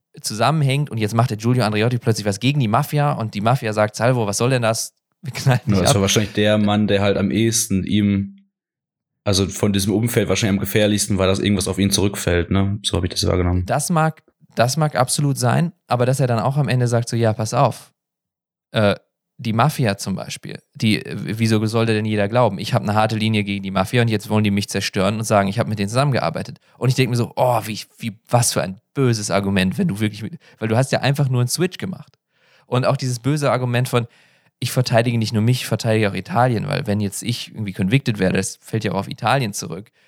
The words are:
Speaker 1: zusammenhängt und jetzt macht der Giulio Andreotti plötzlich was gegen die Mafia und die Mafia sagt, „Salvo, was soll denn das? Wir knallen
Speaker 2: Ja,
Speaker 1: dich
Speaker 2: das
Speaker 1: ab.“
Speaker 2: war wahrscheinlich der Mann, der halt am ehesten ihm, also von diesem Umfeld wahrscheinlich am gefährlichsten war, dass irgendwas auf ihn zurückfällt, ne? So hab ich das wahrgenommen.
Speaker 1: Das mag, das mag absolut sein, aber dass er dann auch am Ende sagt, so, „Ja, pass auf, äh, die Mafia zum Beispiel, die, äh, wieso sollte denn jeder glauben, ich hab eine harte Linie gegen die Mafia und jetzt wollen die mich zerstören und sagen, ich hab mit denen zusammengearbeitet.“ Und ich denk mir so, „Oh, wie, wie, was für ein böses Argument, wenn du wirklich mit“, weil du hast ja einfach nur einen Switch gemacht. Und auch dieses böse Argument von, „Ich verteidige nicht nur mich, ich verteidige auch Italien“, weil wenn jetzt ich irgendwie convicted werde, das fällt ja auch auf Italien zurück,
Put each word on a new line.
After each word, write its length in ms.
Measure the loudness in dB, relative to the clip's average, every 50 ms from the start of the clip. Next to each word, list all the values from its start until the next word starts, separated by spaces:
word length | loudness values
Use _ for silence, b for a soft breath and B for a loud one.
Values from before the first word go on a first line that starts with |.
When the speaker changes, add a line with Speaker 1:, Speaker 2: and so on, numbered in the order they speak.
| _ _ _ -12
Speaker 1:
zusammenhängt 680 | -10 -8 -2 0 2 2 2 2 2 2 0 0 -2 -2
und 60 | -2
jetzt 180 | -2 -2 0 2
macht 160 | 2 2 0
der 60 | -2
Giulio 260 | -2 0 2 2 2 2
Andreotti 320 | 0 2 2 2 2 0
plötzlich 280 | 0 0 0 -2 0 -2
was 140 | -2 -2 0
gegen 200 | 0 0 2 2
die 80 | 2
Mafia 460 | 2 2 0 0 0 0 0 0 0 -2
und 200 | -2 -4 -6 -4
die 80 | 0
Mafia 320 | 2 2 2 2 0 -2 0
sagt, 220 | 2 0 0 0
„Salvo, 320 | 0 0 2 2 2 0
was 100 | -2 0
soll 140 | 0 0 0
denn 100 | 2 2
das? 320 | 2 0 0 -2 -4 -8 -12 _ _ _ _ _
Wir 120 | -14 -10 -10
knallen 260 | -2 2 2 2 2 2
Speaker 2:
Ja, 60 | 0 2
Speaker 1:
dich 60 | 2
Speaker 2:
das 80 | 4 4
Speaker 1:
ab.“ 60 | 4
Speaker 2:
war 60 | 4 2
wahrscheinlich 300 | 2 2 0 0 0 0
der 240 | 2 2 4 4
Mann, 300 | 4 2 2 2 2 2
der 140 | 2 2 2
halt 160 | 2 2 2
am 140 | 2 0 0
ehesten 520 | 2 2 2 2 2 0 -2 0 -2 -2 0
ihm, 540 | 0 2 2 2 4 2 2 0 -4 -8 -14 _ _ _ _ _ _ _ _ _ _ _ _ _ _ _ _ _
also 240 | 0 0 2 0
von 260 | -2 -2 -2 0 0 0
diesem 200 | 0 0 0 0
Umfeld 360 | 0 0 0 0 0 2 2
wahrscheinlich 280 | 0 0 2 2 0
am 20 | 0
gefährlichsten 580 | 0 0 2 2 2 2 2 0 0 0 0
war, 100 | 2 2
dass 120 | 2 2 2
irgendwas 280 | 2 2 0 0 0
auf 120 | -2 0 0
ihn 120 | 2 2
zurückfällt, 600 | 2 2 0 0 -2 -2 -2 0 0 0 0 0
ne? 280 | 0 0 0 0 -2 -4 -4
So 140 | -2 -2
hab 60 | -2 -2
ich 60 | -2
das 160 | -2 -2 -2
wahrgenommen. 380 | 0 0 2 2 0 0 0 0
Speaker 1:
Das 240 | -2 -2 -2 -2 0
mag, 340 | 0 0 0 0 -2 -6 _ _ _ _ _ _ _
das 220 | 0 0 0 2
mag 180 | 0 0 0 2
absolut 420 | 0 0 0 0 0 0 0 0
sein, 360 | 0 0 2 2 2 0 0 -4 _ _
aber 180 | -4 0 0 2
dass 140 | 2 2 2
er 80 | 0
dann 120 | 0 0 0
auch 180 | 0 0 0
am 100 | 0 0 2
Ende 180 | 2 2 2
sagt, 220 | 2 2 0 0 -2
so, 60 | -2
„Ja, 160 | 0 0 0 0
pass 200 | 0 -4 -2 0
auf, 380 | 2 2 2 0 -4 -12 -20 _ _ _ _ _ _ _ _ _ _ _ _ _ _ _ _
äh, 240 | 0 2 2 2 2 -2 -6 _ _ _ _ _ _
die 140 | -8 -6 -2
Mafia 460 | 0 2 2 2 2 0 0 0 -2
zum 180 | -2 -4 -6 -6
Beispiel, 440 | -6 -8 -10 -12 -12 -12 -14 -14 -16 _ _ _
die, 300 | -2 0 2 2 0 -2
äh, 100 | -6 -10
wieso 460 | -8 -8 -6 -4 -2 0 2 2 2 0
sollte 280 | 0 0 0 0 2 0
denn 120 | 0 0
jeder 240 | 0 0 0 -2 0
glauben, 280 | 2 2 2 2 0
ich 160 | -4 -4 -2 -2
hab 80 | -2 0
eine 100 | 0 2
harte 240 | 2 2 2 0
Linie 260 | 0 0 0 0 0 0
gegen 200 | -2 -4 -6 -6
die 80 | -2
Mafia 300 | -2 -2 0 2 2 2
und 60 | 2
jetzt 220 | 2 0 -2 -2 0
wollen 160 | 0 2 2
die 60 | 2
mich 180 | 2 0 -2 -2
zerstören 480 | -4 -4 -4 -2 -2 0 0 0 0
und 80 | -2 0
sagen, 240 | 2 4 4 4 2
ich 100 | 0 -2
hab 80 | -2
mit 100 | -2 -2 -4
denen 100 | -4 -2
zusammengearbeitet.“ 720 | -2 0 0 0 0 0 -2 -2 -4 -6 -8 -10 -14 b b b b
Und 100 | b 0 0
ich 60 | 2
denk 140 | 2 0 0
mir 80 | 0
so, 160 | -2 -2 -2 -2
„Oh, 240 | 0 2 2 2 0 -2
wie, 140 | -4 -8 -10 -12 -14 _
wie, 200 | -10 -10 -10 -10 -10 _ 0
was 240 | 0 2 2 2 0
für 80 | -2
ein 180 | -4 -4 -8 -12 _ _ _
böses 380 | 0 2 2 2 0 -2 -2
Argument, 460 | 0 0 0 2 2 2 2 2 0
wenn 100 | 0 -2 -2
du 100 | -2 -2
wirklich 240 | -4 -4 -4 -6 -10
mit“, 140 | -12 -12 b b b b b
weil 80 | -4 0
du 80 | 0
hast 140 | 0 0 0 -2
ja 60 | 0
einfach 260 | 0 0 0 0 0 0
nur 120 | 2 0
einen 80 | 0 0
Switch 280 | 0 -2 -2 -4 -4
gemacht. 400 | -6 -10 -10 -10 -12 -16 -20 _ _ b b b b b b b b b
Und 200 | b -2 0 2
auch 100 | 2 0
dieses 220 | 0 -2 -4 -4 -4
böse 320 | -2 -2 -2 0 0 0
Argument 380 | 0 0 0 0 0 0 0 0
von, 180 | 0 -2 -2 b b b b b b b b b b _
„Ich 120 | -8 -2
verteidige 460 | -2 -2 0 2 2 2 2 2 0
nicht 160 | 0 0 0 0
nur 80 | 2
mich, 200 | 2 2 2 0 -2
ich 40 |
verteidige 420 | -4 -4 -2 0 0 2 2 2 0
auch 60 | -2
Italien“, 500 | -4 -8 -2 0 2 2 2 2 0 -2
weil 200 | -4 -4 -4 -2
wenn 140 | -2 -2 -2
jetzt 200 | -2 -4 -6 -6
ich 280 | -6 -6 -6 -6 -10 -12
irgendwie 220 | -10 -8 -8 -6 -4
convicted 460 | -4 0 2 2 2 2 -2 -2 0
werde, 180 | 0 0 0
das 200 | 0 -2 -4 -8 -14
fällt 240 | _ -6 -6 -4 -4
ja 80 | -2 -4
auch 60 | -4
auf 100 | -6 -6
Italien 420 | -8 -4 -2 0 0 0 0 -4
zurück, 400 | -6 -8 -10 -10 -10 -12 -12 -16 b b b